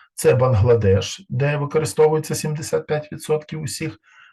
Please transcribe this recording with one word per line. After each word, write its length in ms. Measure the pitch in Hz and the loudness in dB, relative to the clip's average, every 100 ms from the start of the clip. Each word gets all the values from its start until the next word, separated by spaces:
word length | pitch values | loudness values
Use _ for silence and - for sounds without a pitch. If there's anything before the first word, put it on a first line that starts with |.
| _ - | _ -2
це 200 | 160 120 | 2 4
Бангладеш, 920 | 127 110 120 113 101 95 - - - | 2 4 4 4 4 2 0 -10 -8
де 280 | 127 143 147 | -4 -2 -2
використовується 760 | 139 156 156 - 156 156 151 147 | -2 -2 -2 2 2 2 -2 -6
сімдесят 520 | 156 151 151 - - | -6 -6 -4 -6 -4
п'ять 240 | 151 - | -6 -6
відсотків 500 | - - 151 - 156 | -10 -4 -4 -4 -10
усіх, 360 | 151 - 78 - _ _ _ | -10 -8 -10 -10 _ _ _